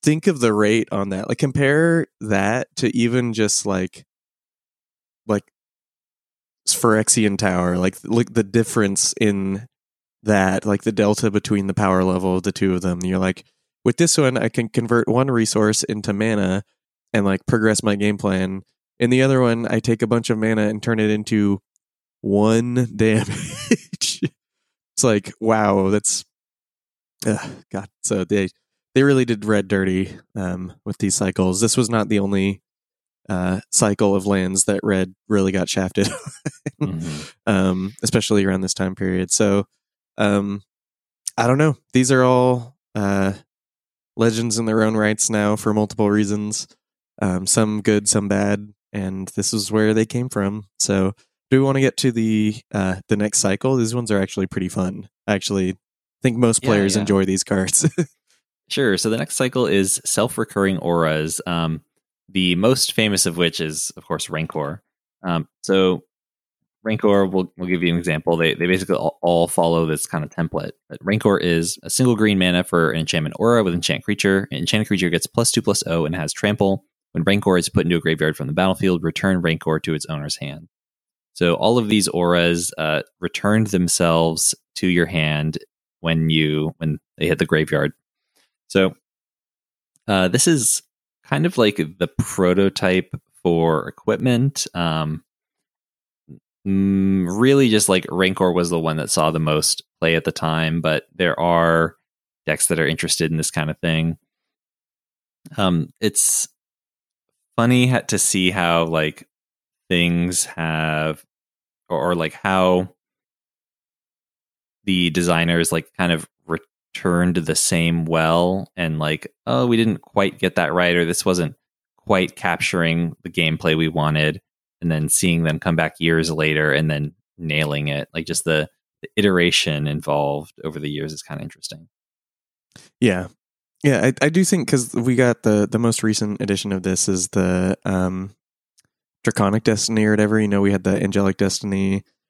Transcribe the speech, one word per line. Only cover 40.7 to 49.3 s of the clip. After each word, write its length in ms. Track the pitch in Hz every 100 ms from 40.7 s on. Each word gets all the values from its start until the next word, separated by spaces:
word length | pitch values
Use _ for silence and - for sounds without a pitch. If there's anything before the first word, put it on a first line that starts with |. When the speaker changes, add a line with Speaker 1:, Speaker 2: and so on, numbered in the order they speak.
| _ _ _ _ _ - -
Speaker 1:
I 100 | 117
don't 120 | 135
know. 180 | 156 - _
These 200 | 127 127
are 100 | 131
all, 540 | 127 123 127 123 120 _ _
uh, 380 | - 98 98 98 98 _ _ _ _ _ _ _ -
legends 420 | 113 113 117 110
in 80 | 110
their 160 | 110
own 140 | 110 110
rights 320 | 107 107 -
now 260 | 107 104 107
for 160 | 110
multiple 360 | 107 104 - 104
reasons. 580 | 104 101 104 104 107 - _ _ _ _ -
Um, 260 | 101 90 95
some 340 | - 107 107
good, 280 | 101 104 104
some 200 | 107 101
bad, 440 | 101 101 104 104 - _
and 360 | 107 95 95
this 240 | 92